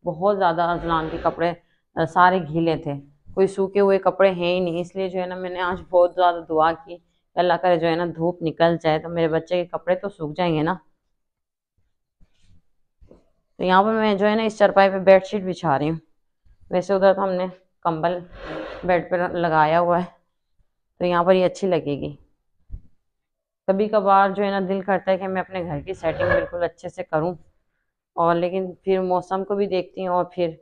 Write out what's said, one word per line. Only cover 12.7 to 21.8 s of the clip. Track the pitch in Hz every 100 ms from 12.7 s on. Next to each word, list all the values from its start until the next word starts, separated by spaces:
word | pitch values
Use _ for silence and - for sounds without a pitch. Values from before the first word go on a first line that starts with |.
| _ _ _ - - _ _ _ -
तो |
यहाँ | 180 185
पर | 208
मैं | 220 214 196
जो | 208
है | 220
ना |
इस | 220 214
चारपाई | 202 196 196
पे | 190
बेडशीट | 185 190 190 214
बिछा | 185 175 165 135
रही | 147
हूँ, | 160 _ _ _ _ _ _ -
वैसे | 185 180
उधर | 196 190
तो | 190
हमने | 196 180 185 180 _ _
कंबल | 175 160 165 180 180 - - - - -
बेड | 175 180 -
पर | 180 180 175
लगाया | 170 160 151 170
हुआ | 175 175
है | 180 _ _ _ _ _ _ _ _ _
तो |
यहाँ | 175 175
पर | 175
ये | 185
अच्छी | 180 180 190
लगेगी। | 170